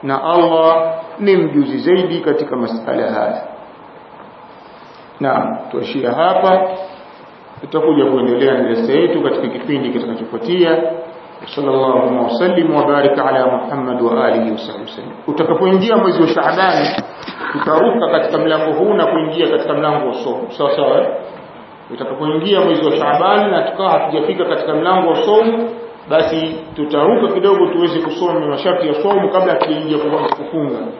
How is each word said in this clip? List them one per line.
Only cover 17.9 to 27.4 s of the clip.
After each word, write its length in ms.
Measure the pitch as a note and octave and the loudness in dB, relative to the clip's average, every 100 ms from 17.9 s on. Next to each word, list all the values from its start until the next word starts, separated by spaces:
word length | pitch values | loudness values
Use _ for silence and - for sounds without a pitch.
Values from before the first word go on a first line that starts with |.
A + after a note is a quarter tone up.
| A#3 F3 | 2 0
katika 260 | - - F3 | 0 0 0
mlango 340 | D#3+ D#3 D#3 | 0 0 0
huu 200 | D3+ G3+ | 0 2
na 120 | G3 E3 | 2 2
kuingia 420 | D#3+ D#3 D#3+ D#3 | 0 -2 0 0
katika 240 | D3+ - | 0 0
mlango 340 | C#3+ D3+ D3 C3 | -2 0 0 -2
wa 60 | |
somo. 340 | A2 C#3 A2+ A#2 - | -4 -6 -6 -8 -4
Sawa 180 | D3 - | -2 2
sawa, 260 | C#3 - | 2 2
eh? 60 | - - - - - - - - - | 0 -4 -10 -16 -18 -20 -20 -20 -16
Utakapoingia 680 | A#2+ C3 C3 D3+ D#3 F#3 F#3+ | -10 -8 -6 -2 -2 2 2
mwezi 240 | F3 D#3 D3+ | 4 4 2
wa 60 | |
Shaaban 600 | C3+ D3 D3 F#3 G#3 G3+ | 2 2 2 4 4 2
na 100 | E3+ | 0
tukawa 280 | - - F#3+ | -2 -2 2
hatujafika 560 | D#3+ D#3 D3+ D3+ F3 E3+ | 2 2 -2 -2 0 0
katika 280 | D#3 - | 0 -2
mlango 360 | D3+ E3+ F#3 E3+ | 0 2 2 2
wa 60 | D#3+ | 2
somo, 540 | F#3+ G#3+ A3+ A#3 - - - - - | 4 4 4 0 -4 -8 -14 -18 0
basi 460 | D#3 D#3 D#3+ D#3+ D#3+ - - | 2 2 0 -4 -6 -12 -6
tutaruka 580 | D3 D3 D#3+ A#3 G3 | -2 2 4 4 2
kidogo 340 | F#3+ | 2